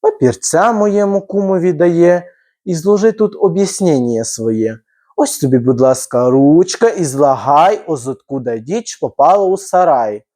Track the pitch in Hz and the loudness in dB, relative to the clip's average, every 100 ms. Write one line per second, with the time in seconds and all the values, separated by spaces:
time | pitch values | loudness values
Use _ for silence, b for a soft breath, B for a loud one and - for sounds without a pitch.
0 | 427 427 127 113 - 160 220 220 208 202 | -2 0 -2 -2 -2 0 2 2 0 0
1 | 202 202 196 196 196 190 180 151 175 170 | 0 -2 -4 -4 -2 0 -2 0 0 4
2 | 175 175 175 b b b - 170 175 208 | 2 2 -4 b b b -8 -4 0 2
3 | 220 220 208 208 190 170 190 - 185 143 | 2 0 -4 0 -2 0 -4 0 0 0
4 | 120 113 113 - 113 110 110 113 _ _ | 0 -4 -6 -6 -4 -2 -4 -6 _ _
5 | _ - 285 - 135 127 120 120 131 127 | _ -4 -4 -2 0 0 0 2 2 2
6 | - 123 123 135 139 160 185 - 233 202 | -2 -2 2 4 4 4 2 0 -2 0
7 | 160 131 143 131 117 143 240 208 - 151 | -6 0 0 0 2 4 4 0 -6 -8
8 | 127 127 _ 135 120 113 117 214 226 - | -6 -12 _ -8 -6 -8 -6 -8 -8 -8
9 | 131 - 147 202 196 190 - 180 175 135 | -10 2 4 4 2 -2 -2 0 2 2
10 | 110 104 _ | -2 -6 _